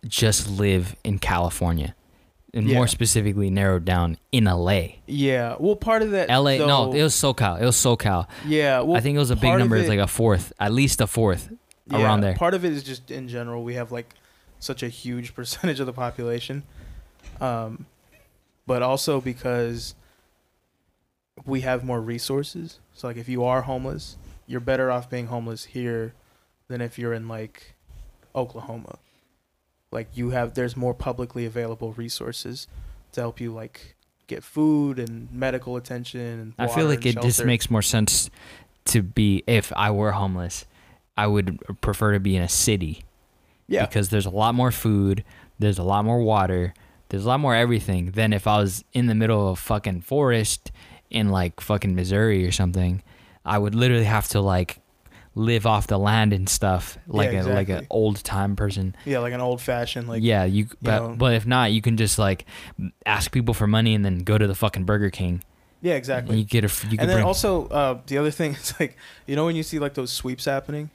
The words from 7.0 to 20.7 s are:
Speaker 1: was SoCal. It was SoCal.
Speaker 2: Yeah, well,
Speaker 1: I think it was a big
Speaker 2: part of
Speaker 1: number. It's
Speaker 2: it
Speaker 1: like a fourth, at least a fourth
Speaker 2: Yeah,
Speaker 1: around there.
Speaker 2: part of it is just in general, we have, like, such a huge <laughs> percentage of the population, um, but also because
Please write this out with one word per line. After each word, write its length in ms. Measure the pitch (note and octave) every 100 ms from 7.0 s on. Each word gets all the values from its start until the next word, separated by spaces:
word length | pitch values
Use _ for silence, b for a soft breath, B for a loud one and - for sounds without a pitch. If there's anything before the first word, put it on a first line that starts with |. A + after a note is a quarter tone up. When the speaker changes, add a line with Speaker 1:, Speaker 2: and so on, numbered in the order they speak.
Speaker 1:
was 100 | D3+
SoCal. 480 | - C#3+ B2 G#2+ E2+
It 40 | A#2+
was 100 | A#2+
SoCal. 500 | C3 A#2 G#2 F2+ F2+ B D3
Speaker 2:
Yeah, 360 | D3+ C#3+ C3
well, 160 | C3 F3+
Speaker 1:
I 40 |
think 140 | C#3 C#3+
it 40 |
was 100 | C3+
a 40 | A#2+
big 80 |
Speaker 2:
part 120 | B2+ -
of 40 | A#2+
Speaker 1:
number. 100 | A2
It's 100 | G#2
Speaker 2:
it 20 |
Speaker 1:
like 80 | G#2
a 80 | G2
fourth, 440 | - A2+ F#2+ F2 -
at 120 | G#2
least 260 | A#2 C#3 -
a 80 | G#2+
fourth 440 | - A2 F2 - A#3 _ _ -
Speaker 2:
Yeah, 140 | A2+
Speaker 1:
around 180 | A2 G#2+
there. 120 | G2+ F#2
Speaker 2:
part 180 | F3
of 120 | F#3+ F3
it 80 |
is 100 | D3
just 280 | C3+ B2+ B2+
in 160 | C3 B2+
general, 360 | A#2+ A#2+ A#2+
we 120 | A#2 B2
have, 160 | A#2+
like, 220 | A#2+ A#2 - b b b -
such 220 | - C3
a 60 | A#2+
huge 460 | A#2+ B2 B2 A#2+ -
<laughs> 0 |
percentage 440 | A#2+ - F3+ C#3
of 60 | B2+
the 80 |
population, 720 | B2+ B2 A#2+ A#2+ A#2+ - C#3 C#3+ B B B B B B -
um, 460 | B2+ A#2 A2 A#2 - _ _ _ _ _ _ _ -
but 160 | B2+
also 400 | B2+ C3+ - C#3
because 720 | B2+ B2 B2+ B2 A#2 A#2 - - b b b b _ _ _